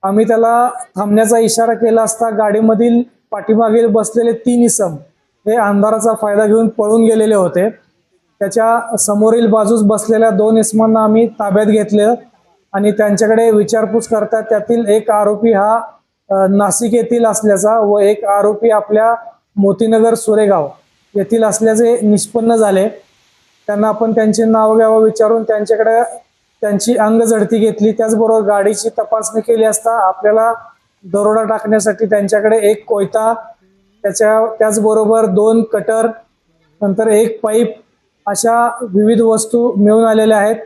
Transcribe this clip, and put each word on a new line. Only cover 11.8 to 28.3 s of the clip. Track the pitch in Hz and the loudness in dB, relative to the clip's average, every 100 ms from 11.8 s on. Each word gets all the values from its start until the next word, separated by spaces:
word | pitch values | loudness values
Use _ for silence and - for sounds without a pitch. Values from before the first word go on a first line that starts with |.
| 208 208 208 233 - _ _ _ _ | 2 0 0 -2 -6 _ _ _ _
आणि | 196 208 | -2 -2
त्यांच्याकडे | 208 208 202 214 220 226 | 0 0 0 2 2 4
विचारपूस | 214 208 226 214 220 226 | 2 2 -2 0 -2 -2
करता | 214 208 220 | -4 -2 -4
त्यातील | 214 214 208 233 220 | -2 -4 0 -2 0
एक | 214 220 | 0 0
आरोपी | 208 208 208 226 | 0 0 0 0
हा, | 208 202 226 - - _ _ _ | 2 2 0 -4 -18 _ _ _
अ, | 190 190 | 0 2
नाशिक | 196 202 180 233 | 2 0 -2 -2
येथील | 233 233 240 226 | -2 0 0 0
असल्याचा | 220 214 196 208 226 | 0 0 0 2 0
व | 208 208 | 2 2
एक | 196 208 | 2 0
आरोपी | 202 202 202 208 226 | -2 0 0 0 0
आपल्या | 214 208 214 226 233 - - _ - | 0 0 0 0 -2 -6 -20 _ -2
मोतीनगर | 196 196 226 220 226 | 0 0 0 2 2
सुरेगाव | 226 - 214 214 190 143 - _ _ _ 202 | 0 0 0 2 0 -2 -10 _ _ _ -6
येथील | 196 226 | -2 0
असल्याचे | 220 - 220 220 233 240 | 0 0 0 2 0 2
निष्पन्न | 214 208 - 233 226 233 | 2 0 0 -4 0 0
झाले. | 214 190 208 - _ _ _ _ _ _ - | 2 0 -2 -6 _ _ _ _ _ _ -8
त्यांना | 208 214 | -2 -2
आपण | 214 226 226 | -2 -2 0
त्यांचे | 220 208 226 | 0 0 2
नाव | 220 220 220 | 2 2 2
गाव | 226 220 | 4 4
विचारून | 220 220 214 226 | 2 2 0 0
त्यांच्याकडे | 226 214 208 214 220 226 226 - _ _ _ _ | -2 -4 -2 0 2 0 -2 -6 _ _ _ _
त्यांची | 214 202 - 240 | -4 -4 -2 0
अंगझडती | 214 226 220 220 208 226 | 0 2 2 0 0 0
घेतली. | 214 220 214 | 0 0 -4
त्याचबरोबर | 214 220 220 220 | -2 -2 0 0